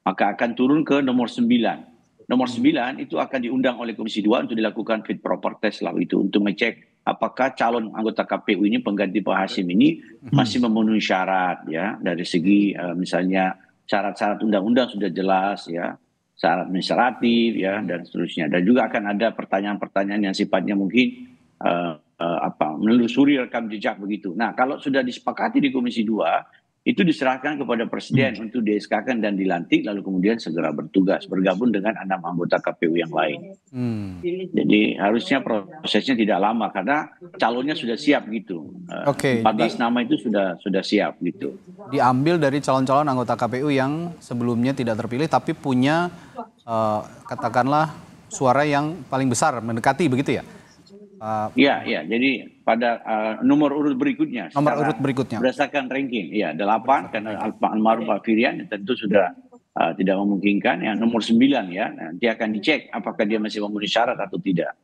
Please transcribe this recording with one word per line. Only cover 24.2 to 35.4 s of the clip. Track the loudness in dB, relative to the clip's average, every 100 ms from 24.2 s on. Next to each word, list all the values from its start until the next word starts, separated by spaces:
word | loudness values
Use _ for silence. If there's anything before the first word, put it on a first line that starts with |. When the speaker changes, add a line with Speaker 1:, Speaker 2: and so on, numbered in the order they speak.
| -6 -4
Speaker 1:
Nah, | -4
kalau | 0 -2 -2
sudah | -2 -2
disepakati | -2 -6 -8 -4 -2 2
di | 0
Komisi | 0 -2 -2
dua, | -2 0 0 -2 -4 _ _ _ -2
itu | 2
diserahkan | 2 2 0 0 -4 -6
kepada | -2 -2 -2
Presiden | -6 0 2 2 -2
Speaker 3:
Hmm. | -6
Speaker 1:
untuk | -2
di | 0 0
S | 0
K-kan | -2 0 -2
dan | 0 0
dilantik, | 0 -2 2 0
lalu | 0 -6 -2
kemudian | 0 2 0
segera | -2 -2 -2
bertugas, | -4 0 2 4 2 -2
bergabung | 0 0 2 0
dengan | 0 -2 -4
enam | -4 -4
anggota | -4 -4 0 0
K | -2 -2
P | 0
U | 0
yang | -2
lain. | -2 -2 -4 -12 -18 _ -6
Speaker 2:
Hmm. | -4 -4 -6 -6
Speaker 1:
Jadi | -6 -6 -4 0 4 4 4 2
harusnya | 0 0 0 -2